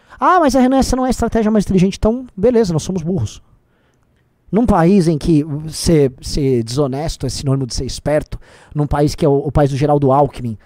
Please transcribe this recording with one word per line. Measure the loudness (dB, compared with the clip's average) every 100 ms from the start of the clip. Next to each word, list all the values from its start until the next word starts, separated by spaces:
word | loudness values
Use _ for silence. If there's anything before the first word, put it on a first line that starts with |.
| _ -2
Ah, | 2 4
mas | 4 2
a |
Renan, | 2 2
essa | 0 0
não | -2
é |
a |
estratégia | -2 -2 0 0
mais | 0 2
inteligente. | 2 2 0
Então, | -2 -2 -8 -2
beleza, | 0 2 0
nós | -2
somos | -4 -6
burros. | -4 -4 -6 -10 _ _ _ _ _ _ _ _ _ _ -4
Num | 0 2
país | 4 4 4 2
em | 0
que | 2 0 0 -6 -10
ser, | -6 0 2 2 -2
ser | -6 -2 0 0
desonesto | -2 -2 -2 -4 -8 -6 -8
é |
sinônimo | -6 -4 -2 -4
de | -6
ser | -8
esperto, | -6 -2 -2 -2 -12 -16 -20 -10
num | -4 -2
país | 0 0
que | 2 2
é |
o, | 2
o | 0
país | 2 2
do | 2
Geraldo | 0 2 2
Alckmin, | 2 2 -2 -10 -10